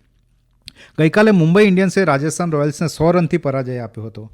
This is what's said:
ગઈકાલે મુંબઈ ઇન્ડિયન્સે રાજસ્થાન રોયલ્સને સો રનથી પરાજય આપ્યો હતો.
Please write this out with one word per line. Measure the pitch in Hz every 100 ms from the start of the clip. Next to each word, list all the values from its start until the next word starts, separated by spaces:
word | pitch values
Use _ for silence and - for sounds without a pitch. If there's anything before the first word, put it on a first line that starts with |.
| _ _ _ _ _ _ - - - -
ગઈકાલે | 156 208 220
મુંબઈ | 196 160 180
ઇન્ડિયન્સે | 214 180 190 196
રાજસ્થાન | 185 139 151 - 175
રોયલ્સને | 151 147 143 165
સો | - 156
રનથી | 175 165 175
પરાજય | 143 135 127 123
આપ્યો | 113 113
હતો. | 110 101 107